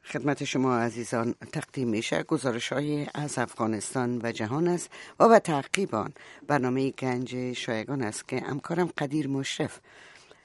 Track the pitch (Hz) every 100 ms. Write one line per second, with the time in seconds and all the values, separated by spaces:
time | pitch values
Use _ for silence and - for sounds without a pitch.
0 | - 95 139 139 139 135 131 120 117 113
1 | 113 117 117 - - 160 - 143 120 107
2 | - - - 160 131 117 - 135 147 147
3 | 147 - 147 - 117 - 110 107 - 131
4 | 120 123 113 113 110 139 175 175 - -
5 | - - 226 226 - 147 - - 190 110
6 | 95 - - - - 147 127 131 135 -
7 | 131 123 127 127 127 123 - 113 107 139
8 | 107 - - 127 117 156 - 165 170 -
9 | 143 151 135 135 139 - 147 - - -
10 | - - - -